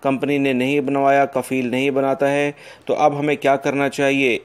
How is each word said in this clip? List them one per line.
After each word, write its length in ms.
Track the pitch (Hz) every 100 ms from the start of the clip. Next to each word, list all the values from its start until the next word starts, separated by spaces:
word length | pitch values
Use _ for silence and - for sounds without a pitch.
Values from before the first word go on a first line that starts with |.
کمپنی 380 | 139 135 139 143
نے 140 | 139
نہیں 280 | 127 127 143
بنوایا، 460 | 135 139 139 139 139
کفیل 400 | 131 123 131 123
نہیں 240 | 123 139
بناتا 420 | 135 135 135 139
ہے، 200 | 143 143 143 - -
تو 100 | -
اب 240 | 151 151 143
ہمیں 180 | 147 143
کیا 200 | 139 135
کرنا 320 | 147 139 139
چاہیے؟ 500 | 131 139 139 135 110